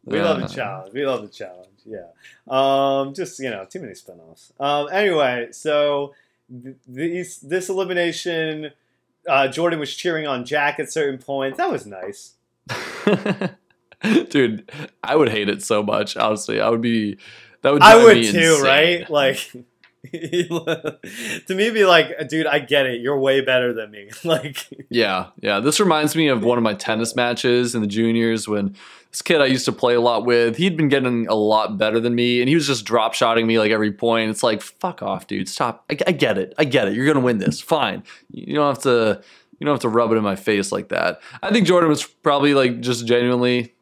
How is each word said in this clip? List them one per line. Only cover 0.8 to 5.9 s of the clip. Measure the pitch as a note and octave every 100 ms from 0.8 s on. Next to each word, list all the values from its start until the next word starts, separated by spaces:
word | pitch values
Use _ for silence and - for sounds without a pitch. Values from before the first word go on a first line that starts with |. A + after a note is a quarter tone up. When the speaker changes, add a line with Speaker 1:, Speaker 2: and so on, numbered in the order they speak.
| F#2+
Speaker 1:
We | A#2+ C#3
love | B2
the | G#2
challenge. | - G2 F2+ F2+ G2 A2
Yeah. | G#2 E2+ _ - _ -
Um, | C3 C3+ C#3 C3+ C#3 C3+
just, | C#3 F3 -
you | C3
know, | G#2 F#2+
too | F#3
many | C3+
spinoffs. | F#2 - F2 E2 E2 _ _
Um, | C#3 D3 C#3+
anyway, | F#3 G#3 D#3+ C3+ B2 A#2+
so | - D#3+ D3 D3